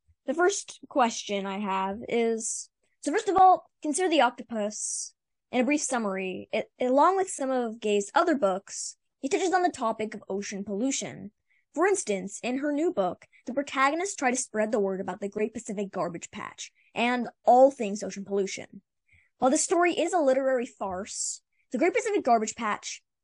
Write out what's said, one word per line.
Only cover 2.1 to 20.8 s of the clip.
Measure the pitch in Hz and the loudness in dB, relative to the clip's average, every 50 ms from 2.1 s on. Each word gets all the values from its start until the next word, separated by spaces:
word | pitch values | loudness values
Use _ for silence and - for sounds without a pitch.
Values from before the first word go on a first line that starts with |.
| - 233 233 226 226 220 226 - - - - - _ _ _ _ _ _ | -2 0 0 0 0 -2 -4 -6 -8 -8 -10 -14 _ _ _ _ _ _
so | - 294 | -6 -2
first | 302 440 453 403 | -2 -2 0 2
of | 339 | 6
all, | 349 370 370 359 - - _ _ _ | 8 8 8 8 6 2 _ _ _
Consider | - 302 285 - 370 339 | -4 -4 -2 0 0 2
the | 330 285 | 4 4
Octopus. | 240 247 254 - 226 - 233 220 202 214 214 - - - - - - - _ _ _ _ _ _ _ - | 4 4 2 -2 -14 -8 -6 -4 -4 -4 -4 -6 -8 -8 -8 -8 -10 -12 _ _ _ _ _ _ _ -4
In | - 247 | 0 0
a | 247 | 2
brief | 254 294 294 | 2 2 0
summary, | - - 262 233 220 202 190 190 190 185 185 202 202 - | 0 -2 -2 -2 -2 -2 -4 -4 -4 -6 -6 -8 -8 -4
it, | - 214 - - _ - | -4 -4 -4 -4 _ -4
along | 254 247 254 277 294 349 381 | 0 2 4 6 6 4 4
with | 381 370 381 | 2 0 -2
some | - - 277 262 | -4 -6 -4 -2
of | 262 254 240 226 220 233 | -2 -2 -2 -4 -6 -4
Gay's | - 214 208 208 202 - - | -2 0 2 0 0 2 2
other | 302 339 349 302 | 2 4 4 2
books, | 285 233 190 180 196 - - - - - - - _ _ _ _ - | 2 2 0 0 0 -6 -10 -12 -10 -10 -12 -12 _ _ _ _ -8
it | - 277 | -4 -2
touches | - 311 381 349 359 | 0 0 0 2 2
on | 359 | 2
the | 359 339 | 2 2
topic | - - 247 220 220 - 220 220 - | 0 0 -4 -4 -2 -2 -6 -6 -6
of | 208 - - | -12 -10 -6
ocean | 190 202 202 - 214 190 202 | -6 -6 -6 -6 -8 -8 -6
pollution. | 220 202 196 247 269 269 - 208 139 131 185 190 202 _ _ _ _ _ _ _ _ - | -6 -4 -2 -2 -2 -2 -4 -6 -8 -10 -12 -14 -16 _ _ _ _ _ _ _ _ -2
For | 285 339 | 0 2
instance, | 415 392 - - - 202 190 185 196 - - | 2 2 0 -2 -4 -4 -4 -4 -8 -10 -8
in | - 226 254 277 | -6 -6 -4 -2
her | 277 294 | -2 -2
new | 294 285 320 359 | -2 0 -2 -2
book, | - 202 190 180 - - - _ _ - - | 0 0 -2 -2 -4 -6 -16 _ _ -18 -12
the | - 233 | -8 -6
protagonists | 277 277 - - 277 269 277 302 330 370 392 - | -6 -6 -4 -2 0 2 2 2 0 -4 -6 -6
try | - 294 247 | -2 -2 -2
to | 240 | 0
spread | 254 - - - 214 214 214 | -2 -4 -4 -2 -2 -2 0
the | 233 220 | 0 0
word | 196 190 190 185 | 0 0 -2 -4
about | 190 190 180 - | -6 -6 -8 -6
the | 202 202 | -8 -8
Great | - 208 214 226 - | -4 -2 -4 -2 -4
Pacific | 233 - - 202 202 208 196 | -8 -10 -8 -6 -6 -6 -6
Garbage | - 185 156 175 165 170 - - | -4 -4 -4 -4 -6 -10 -14 -14
Patch | - 214 - - - - - - _ _ _ _ - | -12 -12 -12 -12 -12 -14 -16 -18 _ _ _ _ -4
and | - 233 240 247 247 233 202 - _ - | -2 0 0 0 -2 -4 -6 -8 _ 4
all | 220 240 254 269 277 | 6 8 10 10 8
things | 269 - 233 196 202 208 | 6 2 -6 -4 -4 -6
ocean | 202 196 190 202 196 | -6 -8 -8 -10 -8
pollution. | 202 196 202 190 196 - - - - - 196 _ _ _ _ _ _ _ _ _ _ _ - 247 | -4 -2 -2 -2 -2 -4 -10 -12 -14 -18 -20 _ _ _ _ _ _ _ _ _ _ _ 0 2
While | 262 | 2
the | 262 | 4
story | 302 - - 349 339 349 349 | 2 2 2 2 4 4 2
is | - - 320 - 403 | 2 2 0 2 2
a | 349 | 2
literary | 294 262 254 262 269 262 262 247 240 | 4 4 2 2 2 0 0 0 -2
farce, | - - - | -4 -8 -8